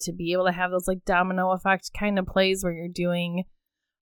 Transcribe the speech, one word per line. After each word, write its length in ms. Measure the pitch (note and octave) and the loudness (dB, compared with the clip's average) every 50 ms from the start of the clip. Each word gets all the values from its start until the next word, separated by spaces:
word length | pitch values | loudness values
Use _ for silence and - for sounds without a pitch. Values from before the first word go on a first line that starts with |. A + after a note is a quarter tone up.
| - | -6
to 100 | F3 E3+ | -6 -6
be 200 | F3+ F3 E3 F3 | -4 -2 0 0
able 140 | F3+ F3+ | 2 2
to 60 | F#3 F3 | 2 2
have 180 | F3+ F#3 F3+ | 0 0 0
those, 160 | F#3 F3+ F3+ | 0 0 0
like, 180 | F#3+ F#3+ F#3 - | 0 -2 -2 0
domino 460 | - F#3 F3 F#3 F#3 F#3 F#3 F#3 F#3 F#3 | 2 2 2 2 2 0 0 0 2 0
effect 380 | F3+ - G3 F#3+ F#3 - - - - | 0 2 2 0 0 0 -6 -6 -4
kind 200 | G#3 G#3 G3+ F#3+ | -2 0 0 0
of 80 | F3+ | 0
plays 360 | - - F#3+ F#3+ F#3+ F#3+ F#3+ F#3+ | 0 2 2 4 4 2 0 0
where 100 | F3+ E3+ | -2 -4
you're 160 | D#3+ E3+ F3 | -4 -6 -8
doing 560 | F3 - F3 F3 F3 F3 F3 F3 F3 F3+ F#3 - _ _ _ _ _ _ _ _ _ _ | -4 -2 -2 0 0 0 -2 -2 -2 -4 -6 -6 _ _ _ _ _ _ _ _ _ _